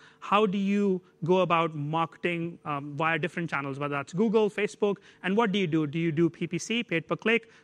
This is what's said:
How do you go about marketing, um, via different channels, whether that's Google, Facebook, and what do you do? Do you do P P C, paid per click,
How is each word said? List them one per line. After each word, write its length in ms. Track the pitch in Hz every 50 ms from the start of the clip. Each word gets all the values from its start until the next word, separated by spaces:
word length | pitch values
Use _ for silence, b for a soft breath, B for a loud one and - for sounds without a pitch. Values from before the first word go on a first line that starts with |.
| B B B B
How 240 | B - 190 208 220
do 140 | 208 180 208
you 420 | 196 190 202 202 202 202 185 180 b b b b -
go 160 | 151 180 185
about 340 | 180 160 170 165 170 165 156
marketing, 840 | 151 143 147 156 165 165 160 - - - 180 175 170 165 175 170 - -
um, 260 | 160 147 143 139 147 147
via 240 | 143 160 160 165 160
different 300 | 151 175 - 180 170 156
channels, 300 | - 143 139 139 135 135
whether 160 | 143 143 143
that's 180 | 143 139 - -
Google, 380 | 170 220 233 202 226 214 202
Facebook, 460 | - - 208 202 - - 214 202 202 - B B B B B
and 120 | 180 190
what 160 | 214 240 214
do 80 | 180 208
you 80 | 190
do? 200 | 165 147 160 156
Do 120 | 143 135 165
you 140 | 165 170 156
do 160 | 151 170 165
P 180 | 160 - 180
P 120 | 160 - 165
C, 240 | - - 220 240 233
paid 260 | - 175 165 156 -
per 80 | 175
click, 340 | 160 - 220 233 220 - - B B